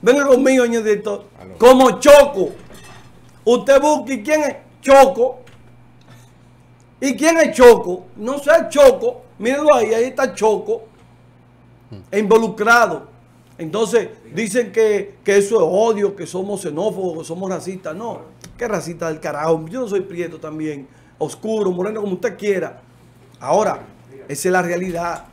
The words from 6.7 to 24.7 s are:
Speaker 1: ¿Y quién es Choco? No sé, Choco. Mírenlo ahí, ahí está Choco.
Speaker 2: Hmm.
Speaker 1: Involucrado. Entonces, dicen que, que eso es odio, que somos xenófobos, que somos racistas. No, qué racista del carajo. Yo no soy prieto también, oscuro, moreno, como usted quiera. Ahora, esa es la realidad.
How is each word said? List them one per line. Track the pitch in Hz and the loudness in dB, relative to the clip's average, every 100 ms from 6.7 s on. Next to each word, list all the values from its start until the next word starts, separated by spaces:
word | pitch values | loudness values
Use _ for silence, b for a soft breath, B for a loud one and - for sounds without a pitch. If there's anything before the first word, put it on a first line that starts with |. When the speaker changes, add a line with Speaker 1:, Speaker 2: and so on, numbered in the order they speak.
| _ _ _ | _ _ _
Speaker 1:
¿Y | 269 254 | -6 0
quién | 311 330 | 0 2
es | 302 - | 0 6
Choco? | 247 214 175 185 - - | 8 8 2 -10 -12 -12
No | 214 285 | -8 -8
sé, | 285 330 - | 2 2 2
Choco. | 277 277 - 233 247 - _ | 4 4 4 -4 -8 -18 _
Mírenlo | 214 277 302 | -4 -2 2
ahí, | 269 220 | 2 2
ahí | 220 | -2
está | 247 262 269 | -2 -2 -4
Choco. | - 214 202 - 226 - _ _ _ _ _ _ _ _ _ _ | 0 0 0 -4 -10 -10 _ _ _ _ _ _ _ _ _ _
Speaker 2:
Hmm. | 101 90 202 | -20 -8 -4
Speaker 1:
Involucrado. | 208 226 226 - 208 240 226 226 - _ _ _ _ _ | 2 2 2 -4 2 4 2 -2 -12 _ _ _ _ _
Entonces, | 165 185 220 226 190 - - | -10 -6 -2 -2 -2 -14 -14
dicen | 156 220 214 226 | -8 -4 -4 -4
que, | 202 220 202 202 - | -2 0 -2 -6 -12
que | - 202 | -2 0
eso | 196 226 | 2 0
es | |
odio, | 165 180 233 214 202 | 0 0 0 0 -2
que | 196 160 | -4 -12
somos | 180 190 202 | -10 -8 -8
xenófobos, | 170 147 208 185 185 165 | -8 -6 -6 -4 -8 -8
que | |
somos | 156 170 190 | -12 -12 -8
racistas. | 180 160 185 175 | -10 -10 -12 -12
No, | 160 233 190 - - - - | -12 -12 -14 -18 -20 -20 -12
qué | 233 | -8
racista | 196 147 165 165 | -8 -8 -10 -10
del | 156 | -8
carajo. | 160 143 156 165 160 | -10 -6 -2 -2 -4
Yo | 240 | -10
no | 240 | -6
soy | 196 | -6
prieto | 196 175 170 160 | -6 -10 -10 -10
también, | 156 156 156 147 135 b b b | -14 -10 -10 -10 -14 b b b
oscuro, | 151 - 214 220 196 | -10 -10 -8 -4 -4
moreno, | 180 190 220 | -4 -6 -6
como | 208 | -8
usted | 180 240 190 | -6 -6 -6
quiera. | 208 190 156 - _ _ _ _ _ _ | -4 -4 -6 -12 _ _ _ _ _ _
Ahora, | 120 175 208 110 - - - - - | -2 0 0 -4 -12 -20 -20 -20 -14
esa | 143 185 | -6 -2
es | |
la | 180 | -2
realidad. | 175 | -2